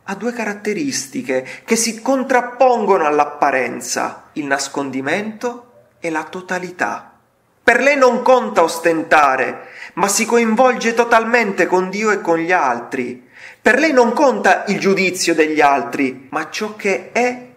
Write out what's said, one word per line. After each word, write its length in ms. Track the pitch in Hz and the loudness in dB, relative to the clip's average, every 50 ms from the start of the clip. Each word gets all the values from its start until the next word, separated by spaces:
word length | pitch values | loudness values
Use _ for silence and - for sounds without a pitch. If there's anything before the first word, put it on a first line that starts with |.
| _ | _
ha 60 | 190 196 | -12 -10
due 200 | - 214 240 240 | -6 -6 -8 -6
caratteristiche 1080 | 240 220 214 202 208 - 214 208 185 147 139 127 - - - - 135 120 - 131 127 131 - - - _ | -6 -8 -8 -8 -6 -6 -6 -4 -4 -4 -4 -6 -6 -10 -8 -10 -10 -6 -4 -4 -4 -4 -6 -16 -18 _
che 100 | - 226 | -2 -2
si 240 | 226 - 233 220 - | -2 -2 -4 -6 -6
contrappongono 1080 | - 262 277 262 247 - 262 240 240 - - - 269 254 240 226 208 185 196 175 160 | -2 -2 -2 -2 0 0 0 0 0 -2 0 2 4 4 4 2 2 2 2 2 2
all'apparenza, 1200 | 147 151 147 147 147 - - 160 143 131 131 123 120 127 123 120 - - 123 120 117 - - - _ _ | 2 2 2 0 0 0 0 0 2 2 0 -2 -2 -6 -8 -8 -6 -4 -4 -4 -4 -6 -12 -20 _ _
il 120 | 160 147 | -10 -4
nascondimento 1300 | 139 139 - - - - 143 139 135 127 135 135 139 165 202 208 220 214 - - 240 240 240 - _ _ - _ _ _ _ | -4 -4 -4 -4 -6 -6 -6 -6 -4 -6 -6 -4 -4 -4 -4 -4 -8 -10 -8 -8 -8 -8 -10 -18 _ _ -20 _ _ _ _
e 120 | - 170 | -8 -6
la 140 | 156 156 160 | -6 -6 -6
totalità. 920 | - - 185 180 - 185 180 175 175 - - - 104 98 - - - _ _ _ _ _ _ _ _ _ _ _ | -8 -12 -14 -10 -8 -8 -8 -8 -10 -6 -6 -6 -6 -6 -8 -12 -18 _ _ _ _ _ _ _ _ _ _ _
Per 180 | 247 233 247 | 4 4 4
lei 160 | 254 277 294 | 4 2 4
non 240 | 277 262 247 233 - | 6 6 4 4 2
conta 400 | - 254 262 247 220 208 - 190 | 4 4 4 4 2 0 2 2
ostentare, 1000 | 170 165 - - - 170 165 160 - - 175 156 147 139 131 131 123 - - - - - - - - - _ | 2 2 0 -2 0 0 0 0 0 2 4 4 4 4 2 0 -2 -4 -4 -10 -16 -18 -20 -20 -20 -12 _
ma 140 | - 180 | -2 -2
si 200 | 196 - - 226 | 0 0 -2 -2
coinvolge 680 | 220 233 233 233 220 220 226 262 254 240 196 196 226 233 | 2 2 2 2 2 4 4 4 4 4 2 -2 -2 0
totalmente 720 | 226 233 233 240 226 226 226 233 240 226 202 202 - 175 | 0 2 4 4 2 4 2 0 0 0 0 0 0 0
con 240 | - 180 185 185 185 | 2 2 0 -2 -2
Dio 220 | 180 208 220 214 | -4 -2 0 0
e 100 | 202 185 | 0 0
con 160 | - 170 165 | 0 -2 -2
gli 140 | 165 165 165 | 0 0 0
altri. 760 | 185 175 147 131 117 117 - - - 131 120 120 - - - _ _ - - - - _ | 0 2 2 0 -2 -4 -6 -8 -6 -6 -6 -6 -10 -14 -18 _ _ -20 -20 -20 -20 _
Per 200 | _ 208 226 262 | _ 2 4 4
lei 140 | 311 320 277 | 2 2 4
non 200 | 254 240 226 240 | 4 4 4 4
conta 520 | - 294 262 220 202 208 202 180 - - | 2 2 2 2 2 2 2 2 2 0
il 120 | 208 190 160 | -4 -4 0
giudizio 540 | 147 196 190 170 190 180 180 - - 170 165 | 0 0 2 2 0 -2 -2 -2 -2 0 2
degli 260 | 156 156 156 156 151 | 2 2 2 2 2
altri, 680 | 151 143 139 135 120 - - 143 139 127 123 - - - | 4 4 4 2 -2 -4 -2 -2 -2 -2 -4 -8 -16 -10
ma 220 | 143 151 160 - | -10 -10 -8 -8
ciò 240 | - - 214 214 214 | -8 -8 -8 -8 -10
che 360 | - - 202 180 - - - | -6 -4 -4 -4 -4 -6 -4
è 420 | - 220 247 247 247 - - - - | -2 -2 -2 -2 -4 -8 -14 -20 -20